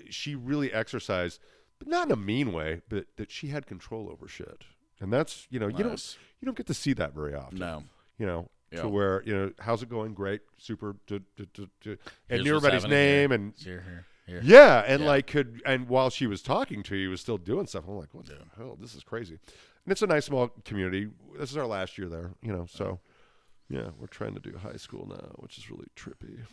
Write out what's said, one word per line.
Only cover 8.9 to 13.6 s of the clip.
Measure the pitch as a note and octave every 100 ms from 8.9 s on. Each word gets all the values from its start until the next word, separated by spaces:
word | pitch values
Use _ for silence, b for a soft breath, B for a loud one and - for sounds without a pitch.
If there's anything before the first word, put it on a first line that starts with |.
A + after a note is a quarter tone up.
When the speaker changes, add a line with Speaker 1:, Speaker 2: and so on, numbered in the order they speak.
| G2+ G2 F#2+ A2
Speaker 1:
you |
know, | G2 F#2+ -
"How's | G#2+ A2+
it | A#2
going? | A#2 A2
Great, | G2 G2 G#2 - _
super," | - G#2+ G#2 G2+ -
duh, | G2+ F#2+ -
duh, | G2
duh, | - F#2+ _
duh, | G#2+
and | G2+ B B -
Speaker 2:
Here's | A#2+
Speaker 1:
knew | C#3
Speaker 2:
what's | D3+ C#3+
Speaker 1:
everybody's | F#2
Speaker 2:
happening | G2+ C#3+
here. | C#3+ C#3+ C#3+
Speaker 1:
name |
and | A#2 G2+
Speaker 2:
Here, | -